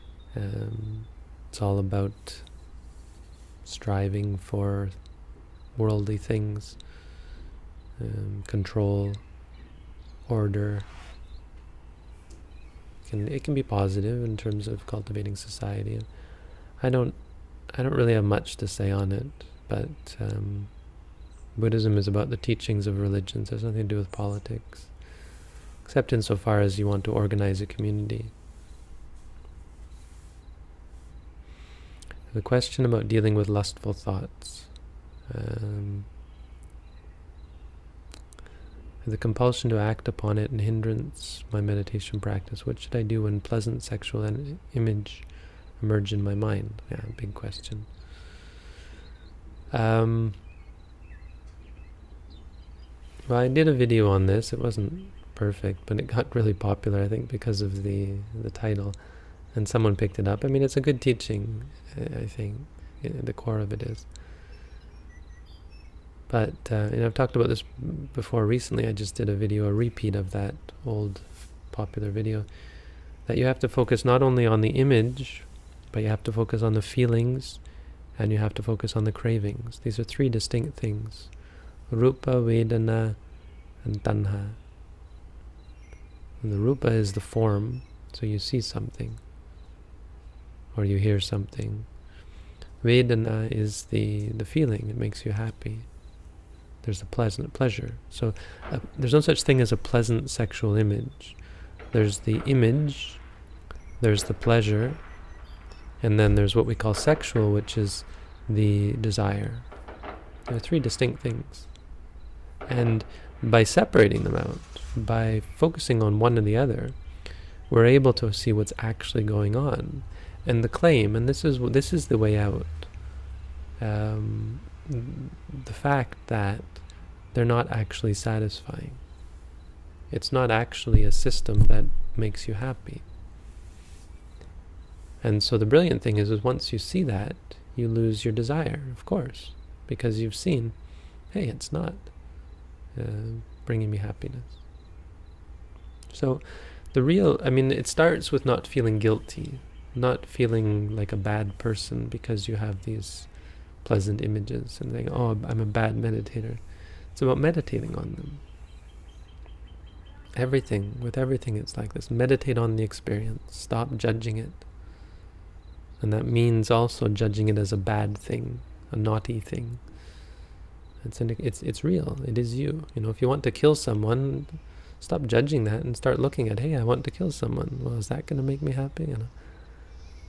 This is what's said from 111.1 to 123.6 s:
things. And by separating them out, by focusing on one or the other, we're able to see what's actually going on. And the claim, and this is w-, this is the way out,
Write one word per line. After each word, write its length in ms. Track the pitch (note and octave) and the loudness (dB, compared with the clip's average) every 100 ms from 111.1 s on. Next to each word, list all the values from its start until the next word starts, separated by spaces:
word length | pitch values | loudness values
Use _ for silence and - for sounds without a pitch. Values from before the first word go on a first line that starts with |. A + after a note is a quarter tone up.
| A#2+ | 0
things. 460 | B2+ A#2 - - - - - - - - - - - - - | -4 -4 -8 -14 -16 -16 -16 -16 -16 -16 -14 -14 -14 -12 -2
And 340 | B2 A#2 A2 - - - - | 2 4 2 -2 -14 -14 -4
by 220 | A#2+ A2+ A2 | 6 6 8
separating 580 | F3+ A3 - G#2+ - | 6 6 8 8 6
them 120 | - G1+ | 2 0
out, 240 | - - - - - B2 | -2 -6 -10 -12 -6 -4
by 460 | G#2+ A2+ A2+ A2 - - | 0 2 2 0 -2 2
focusing 440 | D#3+ D#3+ - A#2 | 2 2 2 4
on 180 | G#2+ G#2+ | 6 6
one 180 | A#2+ A#2 | 6 6
or 40 | |
the 140 | G#2 A2 | 4 4
other, 380 | C3+ A2 A#2+ - - - - - - - - | 4 2 -2 -6 -12 -12 -12 -12 -14 -12 4
we're 160 | A2+ A#2 | 8 10
able 280 | C#3 C3 | 10 8
to 180 | - A2+ | 6 2
see 220 | - A#2 | 0 2
what's 180 | G#2+ G#2 - | 2 2 -2
actually 460 | A2 G#2+ - - G#2 | -4 -4 -2 0 2
going 320 | G#2 G2+ A#2 | 2 2 2
on. 460 | C#3+ - - - - - - - - | 2 0 -4 -6 -10 -12 -14 -8 2
And 180 | A#2 | 4
the 60 | A2+ | 2
claim, 480 | - F3 C#3 G#2 A2 | 6 6 8 6 4
and 100 | A#2+ | 2
this 160 | C#3 | 2
is 140 | D#3+ B2+ | 2 2
w-, 160 | - | 4
this 180 | C3+ - | 4 4
is 160 | E3+ - | 0 4
the 100 | A2+ | 4
way 200 | G#2+ G#2 | 6 6
out, 280 | G#2 A2 D#2+ - - - - - - - - - | 4 0 -4 -8 -10 -12 -12 -12 -12 -12 -12 -12